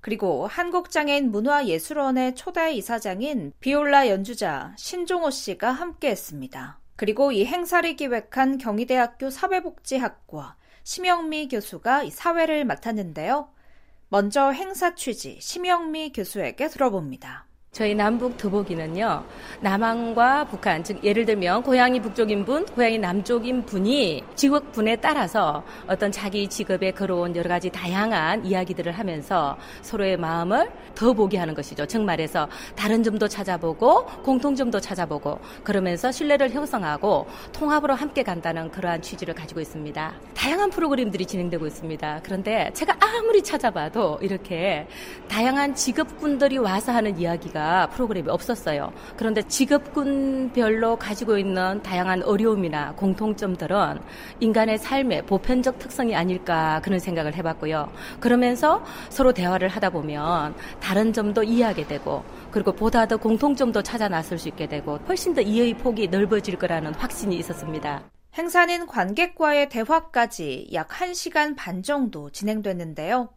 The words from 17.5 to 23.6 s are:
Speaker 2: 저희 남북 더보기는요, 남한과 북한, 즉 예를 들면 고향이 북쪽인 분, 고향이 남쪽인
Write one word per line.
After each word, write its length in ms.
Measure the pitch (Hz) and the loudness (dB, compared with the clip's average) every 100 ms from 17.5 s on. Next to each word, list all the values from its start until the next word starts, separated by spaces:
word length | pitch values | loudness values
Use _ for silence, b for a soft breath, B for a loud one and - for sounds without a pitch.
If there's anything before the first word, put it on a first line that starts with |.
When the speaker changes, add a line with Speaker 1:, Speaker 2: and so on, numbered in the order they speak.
| _ - | _ -20
Speaker 2:
저희 220 | - 214 | -2 0
남북 420 | 208 208 233 247 240 | 2 2 2 -2 -2
더보기는요, 880 | 208 202 196 165 160 170 220 151 - B B B | -2 0 -2 -4 -4 -2 0 -2 -6 B B B
남한과 840 | 196 196 226 233 233 226 247 277 294 | 0 2 2 0 0 4 6 6 0
북한, 380 | 202 208 160 | -2 0 0
즉 200 | 165 202 | -2 0
예를 220 | 208 208 226 | 2 4 2
들면 360 | 208 175 202 | 2 2 2
고향이 400 | 254 254 247 254 | 4 6 6 4
북쪽인 420 | 214 - 220 208 | -2 0 2 2
분, 220 | 196 285 415 | 0 0 0
고향이 320 | - 233 226 | 2 2 4
남쪽인 680 | 180 190 190 240 233 254 | 0 0 0 0 0 -2